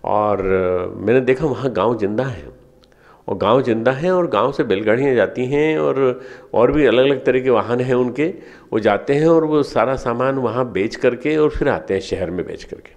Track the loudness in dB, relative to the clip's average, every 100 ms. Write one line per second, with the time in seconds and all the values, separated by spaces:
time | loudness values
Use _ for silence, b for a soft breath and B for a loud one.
0 | 0 0 2 0 0 0 0 -2 -4 -4
1 | 0 2 2 0 -2 -2 -4 0 0 0
2 | -2 -2 -4 -8 -16 -20 _ _ _ b
3 | b b -10 -2 2 2 2 0 0 0
4 | 0 0 0 0 0 -2 -2 0 2 2
5 | 2 2 0 -2 -2 0 0 0 0 2
6 | 0 -2 B B B 2 2 4 4 4
7 | 4 2 2 0 2 2 2 -2 0 2
8 | 0 -2 -4 -6 B B B 0 2 0
9 | 0 2 4 4 4 0 0 0 0 0
10 | -2 -2 -2 0 -2 -2 -2 -2 -4 0
11 | -2 0 -2 0 0 0 -2 -2 -2 -4
12 | -4 -6 -4 -6 -8 -12 -14 -16 -18